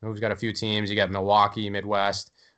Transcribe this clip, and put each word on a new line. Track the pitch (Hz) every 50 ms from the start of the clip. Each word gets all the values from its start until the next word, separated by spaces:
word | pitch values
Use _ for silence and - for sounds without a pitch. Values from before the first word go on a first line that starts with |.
| -
who's | 110 110 104
got | 113 110
a | 104
few | 98 - 113 101
teams. | - 113 110 107 107 107 98
You | 104
got | 104 101 90
Milwaukee, | 98 98 95 101 101 104 101 101 101 113 107 101
Midwest, | 101 101 95 101 104 98 98 101 98 98 - - _ _ _ _ _